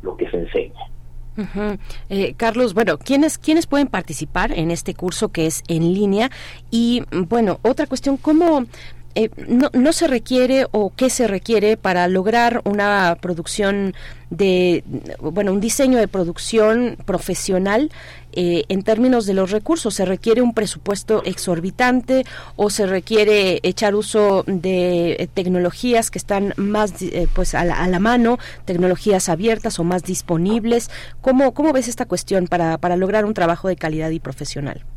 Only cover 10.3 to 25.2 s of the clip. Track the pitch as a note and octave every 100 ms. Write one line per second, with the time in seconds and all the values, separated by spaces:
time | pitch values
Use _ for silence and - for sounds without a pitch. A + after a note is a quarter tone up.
10.3 | B3+ B3+ C4 C4 A3 G3 - B3+ - A3+
11.3 | F#3+ - A3+ G#3 A3 F#3+ F3+ F3 F#3 F#3+
12.3 | A#3 A#3+ A#3 - G3+ G3+ G3+ F3+ E3+ F3+
13.3 | E3+ E3+ - G3+ G3+ G3 F3+ - - -
14.3 | E3 G3 F3+ F3+ E3+ - - D2+ - C3
15.3 | E3+ G3+ G3 G#3+ - C4+ B3+ G3+ G3 E3+
16.3 | F3 - A3+ G#3+ A3+ B3 - - F3+ -
17.3 | F3+ - F#3 F#3+ G#3+ D4+ - - - -
18.3 | - F3 F3 - F#3+ G3 A3 B3+ B3 G3
19.3 | G3 F#3 G#3+ G#3+ E4 A3+ F#3+ F#3 F#3+ -
20.3 | A3+ B3 A3+ G#3+ - F3+ G3+ - A3 -
21.3 | F#3 - E3+ F#3+ - B3 B3+ B3 C4 B3+
22.3 | - - - G#3 G3+ G3 F#3+ - A3 G#3
23.3 | G#3 F#3+ F3 F3 F#3 G#3+ G3+ G#3+ A3 G#3
24.3 | G3 - F#3+ F#3 F#3 F3+ F3 E3+ -